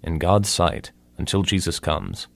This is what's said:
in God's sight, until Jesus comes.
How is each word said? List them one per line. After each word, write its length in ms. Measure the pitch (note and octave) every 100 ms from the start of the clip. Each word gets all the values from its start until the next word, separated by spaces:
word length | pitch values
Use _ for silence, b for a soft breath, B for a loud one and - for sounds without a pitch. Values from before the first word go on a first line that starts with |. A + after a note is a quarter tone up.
in 160 | E2 E2
God's 320 | E2+ G2+ G2+
sight, 420 | - F2 - - _ _ _
until 260 | - G2
Jesus 380 | G2 F#2+ F2 D#2+
comes. 480 | - D#2 G1+ F#2 -